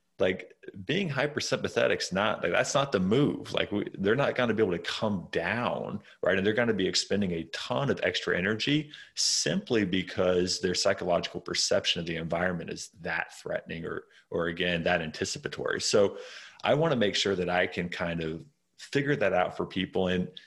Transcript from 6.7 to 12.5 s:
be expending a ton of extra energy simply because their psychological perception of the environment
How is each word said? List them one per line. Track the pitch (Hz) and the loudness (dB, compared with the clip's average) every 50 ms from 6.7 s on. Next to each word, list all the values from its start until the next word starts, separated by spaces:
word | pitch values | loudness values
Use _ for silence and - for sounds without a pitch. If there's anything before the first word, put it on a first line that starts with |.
| 110 | 2
be | 95 95 | 2 2
expending | 95 87 - - - - 101 104 92 | 2 2 0 0 0 0 0 0 0
a | 85 82 80 | -2 -4 -6
ton | - - - - - 123 127 139 127 | -6 -8 -8 -6 -4 -2 0 0 0
of | 101 - - | 0 0 0
extra | 92 92 - - 87 87 87 | -2 -2 -2 0 0 0 0
energy | 90 101 110 110 - 139 143 151 151 147 - - - - - | 0 0 0 0 0 2 2 0 0 -4 -10 -20 -20 -10 -4
simply | - - - - - - - - 196 - - 123 110 104 | -2 0 0 0 0 0 0 0 0 0 2 2 2 2
because | 90 90 92 87 - - - 92 90 90 90 90 92 - - | 2 2 0 0 0 0 2 4 4 4 4 2 2 0 0
their | - 92 87 | 0 0 0
psychological | - - 98 98 - 90 90 87 87 90 - - 90 | 2 2 2 0 0 0 0 2 0 0 -2 -8 -8
perception | - - 87 - - - 95 98 - - - 87 | -8 -4 -2 0 0 2 2 2 2 0 0 0
of | 85 | -2
the | 82 82 | -4 -4
environment | 80 82 82 82 82 90 92 | -4 -4 -2 -2 0 0 0